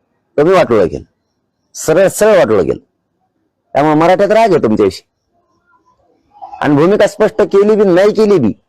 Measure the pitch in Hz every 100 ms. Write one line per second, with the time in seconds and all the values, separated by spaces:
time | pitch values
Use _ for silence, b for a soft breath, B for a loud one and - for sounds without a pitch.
0 | _ _ _ - 160 190 131 113 87 67
1 | - _ _ _ _ _ _ - - 156
2 | 190 - 208 196 127 107 69 60 _ _
3 | _ _ _ _ _ _ _ - 151 151
4 | 170 185 202 214 175 156 123 107 98 -
5 | _ _ _ _ _ _ _ 988 _ _
6 | _ _ _ - - - 147 143 170 208
7 | 202 - 208 - 202 196 208 208 202 175
8 | 208 196 214 190 110 -